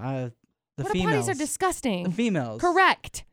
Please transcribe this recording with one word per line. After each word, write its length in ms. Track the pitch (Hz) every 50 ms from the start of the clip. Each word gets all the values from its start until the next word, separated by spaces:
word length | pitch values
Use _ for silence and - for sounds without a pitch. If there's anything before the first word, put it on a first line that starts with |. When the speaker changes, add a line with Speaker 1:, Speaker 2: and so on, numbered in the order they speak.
Speaker 1:
uh, 280 | 110 131 135 131 127 120 117 _ _ _ _ _ _ _ _
the 60 | - 139
Speaker 2:
Porta 100 | 392 - 185
Speaker 1:
females." 260 | - - - - -
Speaker 2:
potties 40 | 392
are 60 | 359
disgusting. 680 | 269 302 - - - 381 370 - - - 247 190 175 175
Speaker 1:
The 80 | 185
females. 500 | 165 208 240 226 190 156 123 117 107 113
Speaker 2:
Correct. 640 | - 359 330 370 381 330 - - - - - - - _